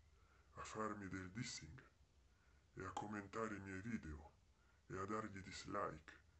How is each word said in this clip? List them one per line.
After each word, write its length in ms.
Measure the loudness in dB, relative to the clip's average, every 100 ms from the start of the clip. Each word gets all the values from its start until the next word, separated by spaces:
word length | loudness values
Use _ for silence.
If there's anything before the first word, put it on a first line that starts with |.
| -20 -20 -20 -20 -14 -8
a 60 |
farmi 460 | -2 2 4 4 0
del 220 | 0 0
dissing 500 | -2 -2 -2 -6 -8 -12 -18 -20 -20 -20 -20 -20 -20 -12
e 100 | -4
a 80 | -2
commentare 640 | 0 0 0 0 2 2 2
i 40 |
miei 200 | -2 -2
video 500 | 0 0 0 -4 -8 -16 -20 -20 -20 -16 -4
e 100 | 0
a 80 |
dargli 360 | 4 2 2 -2
dislike 800 | -6 -4 0 4 4 2 -8 -14 -16 -20